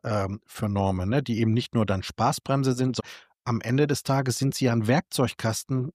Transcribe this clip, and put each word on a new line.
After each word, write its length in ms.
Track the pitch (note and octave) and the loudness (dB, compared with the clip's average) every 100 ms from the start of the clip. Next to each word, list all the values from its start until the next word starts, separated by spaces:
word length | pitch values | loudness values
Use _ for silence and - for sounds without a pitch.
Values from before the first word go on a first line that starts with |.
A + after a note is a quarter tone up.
ähm, 380 | A#2 G#2 F#2+ G2+ - | -2 -2 -2 -4 -10
für 220 | - G#2+ | -6 -2
Normen, 400 | G2+ G2 F#2 F#2 | 2 2 2 0
ne, 160 | C3 | 0
die 160 | B2+ A2+ | 0 0
eben 140 | A2+ | 2
nicht 200 | A2 - | 2 0
nur 120 | C#3 G#2 | 0 0
dann 180 | F#2+ | 0
Spaßbremse 680 | - - A#2 - - C3+ C3+ | -4 0 0 0 -2 0 2
sind, 240 | B2 B2+ A2+ | 2 0 -2
so, 40 | - - - _ - | -6 -12 -20 _ -4
am 160 | A#2 | -2
Ende 260 | A2+ C3 D3 | 0 0 2
des 160 | B2+ | 0
Tages 340 | - C3+ B2+ A#2 | 0 0 0 0
sind 160 | C3+ | -2
sie 120 | - B2+ | 2 2
ja 80 | |
ein 140 | A#2 G#2+ | 2 4
Werkzeugkasten 1080 | C3+ - - A#2+ - A2+ G#2 - C3 B2+ | 2 2 0 0 0 -4 -4 -4 -4 -4